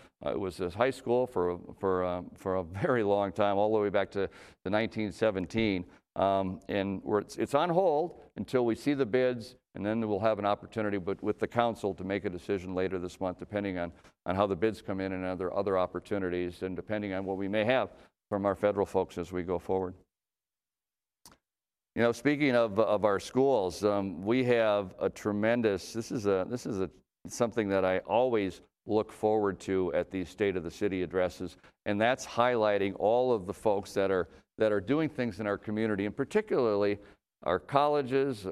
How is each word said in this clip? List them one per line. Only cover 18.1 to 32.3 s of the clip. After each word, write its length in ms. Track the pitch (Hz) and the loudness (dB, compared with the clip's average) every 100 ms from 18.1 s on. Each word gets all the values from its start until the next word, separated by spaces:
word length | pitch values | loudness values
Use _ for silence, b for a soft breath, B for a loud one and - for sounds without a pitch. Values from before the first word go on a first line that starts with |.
| _ _ | _ _
from 180 | 101 101 | -2 0
our 80 | |
federal 320 | 95 104 98 92 | 2 2 2 2
folks 320 | 95 90 87 | 0 0 -4
as 140 | 85 | -6
we 100 | 92 | -4
go 160 | 87 85 | -2 -4
forward. 360 | - 95 92 90 _ _ _ _ _ _ _ _ _ _ _ _ - - _ _ _ _ _ | -2 -2 -2 -8 _ _ _ _ _ _ _ _ _ _ _ _ -20 -20 _ _ _ _ _
You 80 | - | 0
know, 100 | 117 | 2
speaking 440 | 117 143 143 147 120 | 2 0 2 2 2
of, 220 | 117 101 | 2 2
of 260 | 104 104 | 2 2
our 160 | 104 98 | 2 2
schools, 640 | - 127 135 120 92 82 | 0 2 4 2 0 0
um, 380 | 104 101 98 82 | 0 2 -2 -4
we 220 | 98 127 | 0 2
have 500 | 123 117 110 104 95 - | 4 4 4 2 -2 -4
a 120 | 92 | -4
tremendous, 800 | - 110 101 110 120 110 95 - | -2 -2 0 2 2 2 0 -4
this 180 | 113 - | -8 -6
is 160 | 120 101 | -2 0
a, 200 | 95 92 | 0 0
this 160 | 120 | -6
is 160 | - 98 | -4 -4
a, 100 | 90 - _ _ 95 | -4 -8 _ _ -10
something 400 | - 117 113 101 | -2 0 0 2
that 160 | 95 | 2
I 140 | 92 92 | 2 2
always 640 | - 107 127 113 95 - - _ - | 2 2 4 2 0 -4 -16 _ 0
look 260 | 107 104 | 0 0
forward 480 | - 110 110 101 90 | 0 0 2 0 -2
to 320 | - 95 90 | -2 0 2
at 180 | 78 87 | 0 -2
these 180 | 95 82 | -4 -6
State 280 | - 101 90 | -2 0 0
of 80 | |
the 60 | 82 | -6
City 320 | - 104 92 | -4 -2 -2
addresses, 540 | 85 92 90 - 90 - B _ - | -2 0 -2 -4 -10 -12 B _ -4
and 140 | 104 | 0
that's 260 | 113 131 | 2 0
highlighting 680 | - | -2